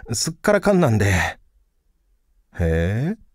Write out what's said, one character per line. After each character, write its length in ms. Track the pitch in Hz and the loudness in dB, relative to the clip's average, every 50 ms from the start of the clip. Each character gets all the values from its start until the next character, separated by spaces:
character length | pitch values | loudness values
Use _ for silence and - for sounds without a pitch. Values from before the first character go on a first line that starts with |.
| - - | -10 -8
す 180 | 120 - - 160 | -6 -4 -4 -6
っ 20 | 165 | -8
か 180 | _ - 214 | _ 0 2
ら 80 | 208 196 | 2 2
か 120 | - 202 | 2 2
ん 80 | 202 180 | 2 4
な 100 | 170 123 | 2 2
ん 80 | 110 101 | 2 2
で。 80 | 101 | 2
へ 320 | 101 95 87 85 80 - - _ _ _ _ _ _ _ _ _ _ _ _ _ _ _ _ _ _ _ _ _ _ - - | 2 2 0 0 -4 -6 -10 _ _ _ _ _ _ _ _ _ _ _ _ _ _ _ _ _ _ _ _ _ _ -6 -2
え。 580 | 87 82 80 82 85 90 104 113 143 180 220 - - _ _ | -2 0 0 0 0 -2 -2 -2 -4 -4 -6 -8 -12 _ _